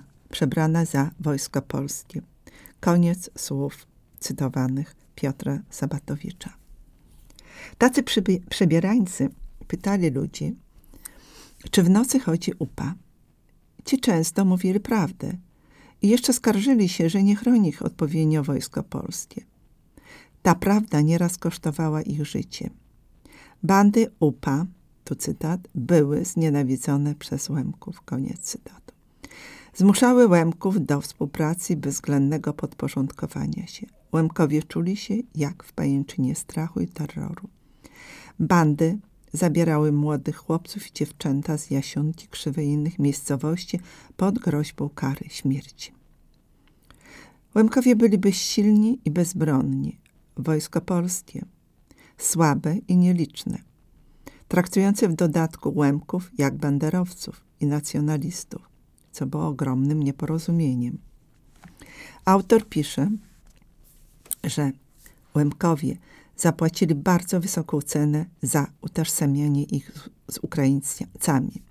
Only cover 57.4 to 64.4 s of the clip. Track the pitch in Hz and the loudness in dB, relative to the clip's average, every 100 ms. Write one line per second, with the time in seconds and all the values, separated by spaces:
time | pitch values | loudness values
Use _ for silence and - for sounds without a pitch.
57.4 | _ _ 147 147 147 151 147 151 165 175 | _ _ -2 -2 -4 -2 -2 -2 -4 -8
58.4 | - - - _ _ _ _ - 135 147 | -12 -16 -18 _ _ _ _ -10 -6 -4
59.4 | 160 139 135 131 139 156 143 139 - 160 | -4 -4 -2 0 0 0 -2 -2 -4 -2
60.4 | 165 170 151 123 120 - - _ _ _ | 0 0 2 0 -4 -6 -14 _ _ _
61.4 | _ _ - - - - - - - 196 | _ _ -20 -20 -20 -20 -20 -4 2 2
62.4 | 185 226 - 160 147 - 185 214 - _ | 6 4 4 -4 -4 -2 -2 -2 -8 _
63.4 | _ _ _ _ _ _ _ _ - - | _ _ _ _ _ _ _ _ -12 -8